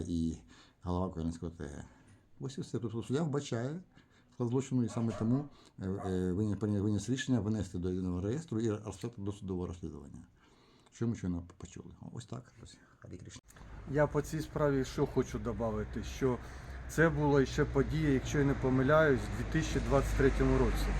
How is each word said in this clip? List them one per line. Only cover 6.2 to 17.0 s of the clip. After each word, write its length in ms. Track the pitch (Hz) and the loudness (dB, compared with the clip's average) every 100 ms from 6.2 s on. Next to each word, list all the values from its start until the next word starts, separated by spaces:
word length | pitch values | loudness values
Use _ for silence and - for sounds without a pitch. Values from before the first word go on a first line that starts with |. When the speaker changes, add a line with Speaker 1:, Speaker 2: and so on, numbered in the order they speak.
| 92 | 2
Speaker 1:
вині-, 240 | 90 107 101 | 2 0 0
прийня-, 260 | 107 104 | 0 2
виніс 280 | 104 104 107 | 2 0 0
рішення 300 | 131 - 123 | -2 0 0
внести 380 | 104 107 101 90 | 2 0 -2 -4
до 120 | 90 | -2
єдиного 320 | 92 92 90 | -2 -2 -2
реєстру 380 | 98 147 165 110 | -2 -2 -2 -2
і 120 | 117 | 0
розпочати 500 | 107 107 - 117 104 | -2 -4 -8 -8 -6
досудове 460 | 101 98 95 92 87 | -8 -6 -4 -4 -4
розслідування. 560 | 85 80 73 71 - - - - _ _ - _ | -6 -10 -10 -14 -16 -18 -20 -20 _ _ -20 _
Що 160 | - 117 | -6 -4
ми 80 | 104 | -2
щойно 280 | 92 87 87 - | -2 -4 -6 -14
почули. 300 | - - - 80 - | -16 -16 -18 -16 -14
Ось 120 | - - | -14 -12
так. 180 | 123 120 - | -12 -14 -20
Ось. 140 | - - - - | -20 -20 -20 -20
Гарі 140 | - 92 | -18 -16
Кришна. 240 | - - - - - - - | -16 -18 -20 -20 -16 -14 -2
Speaker 2:
Я 160 | 139 143 | 2 2
по 140 | 147 | 2
цій 200 | 143 160 | -2 -4
справі 440 | 156 151 147 139 127 | -4 0 2 2 0
що 200 | - 139 | 0 0
хочу 340 | 135 127 117 | 2 0 -2
добавити, 640 | 110 107 113 107 104 117 | -4 -2 -2 -2 -4 -6
що 340 | - - 131 120 - - - - - | -6 0 0 0 -4 -12 -12 -12 -2
це 200 | - | 4